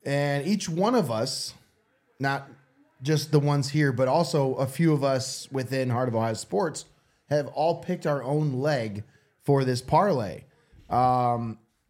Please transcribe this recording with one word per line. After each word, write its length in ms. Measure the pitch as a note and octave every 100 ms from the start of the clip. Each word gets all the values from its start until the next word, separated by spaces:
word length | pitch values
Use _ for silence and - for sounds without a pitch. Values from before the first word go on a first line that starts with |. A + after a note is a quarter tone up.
and 420 | - C#3+ C#3+ C#3+ C#3+
each 220 | G#3 -
one 260 | E3 G3+
of 160 | B3+ D3+
us, 440 | A2 B2 - - - _ _ _ _ _ _
not 300 | C3+ C#3 C#3 - _ _ _ _
just 280 | C3 D#3 -
the 60 | D3
ones 300 | C#3+ C#3+ C3+
here, 240 | D3+ D3
but 160 | C3 C3
also 460 | D3 E3 D#3 C3+
a 120 | C3 C3+
few 260 | - E3
of 120 | D3
us 420 | C#3 C3+ - - -
within 380 | C3+ B2 C3 B2+
Heart 180 | A#2+ B2+
of 60 | A2+
Ohio 180 | A2+
Sports, 520 | A2 - F#3+ F3+ - - _ _ _ _
have 180 | D3 C3+
all 280 | C3+ D#3 E3
picked 240 | - F3+ D#3+
our 160 | C#3+
own 380 | A#2+ D3 D3+ B2+
leg 440 | C#3+ C#3+ A2 G2+ G#2+ _ _ _
for 200 | - C#3
this 160 | C3 B2
parlay. 600 | - D3+ G3+ D3+ G2+ - - _ _ - -
Um, 680 | A#2 B2+ B2+ B2 A#2+ A#2 A2+ _ _